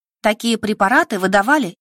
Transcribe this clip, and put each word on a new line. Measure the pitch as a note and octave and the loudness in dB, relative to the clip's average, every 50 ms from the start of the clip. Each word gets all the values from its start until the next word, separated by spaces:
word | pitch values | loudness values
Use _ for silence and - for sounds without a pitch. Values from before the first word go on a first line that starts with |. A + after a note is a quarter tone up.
| _ _ _ _ | _ _ _ _
Такие | - A3 G#3+ - - A#3 A3+ | -2 -2 -2 -2 -2 -2 -2
препараты | G#3+ - G3+ G#3+ - G3+ G3 B3 D4+ E4+ - A#3 F#3 | -2 -2 -4 -2 0 0 2 2 2 0 0 -2 -4
выдавали | F3+ F#3+ G3 G3+ G3 A#3 D4 D#4 B3 E3+ F#3 _ | -2 0 2 2 2 2 0 0 0 -4 -8 _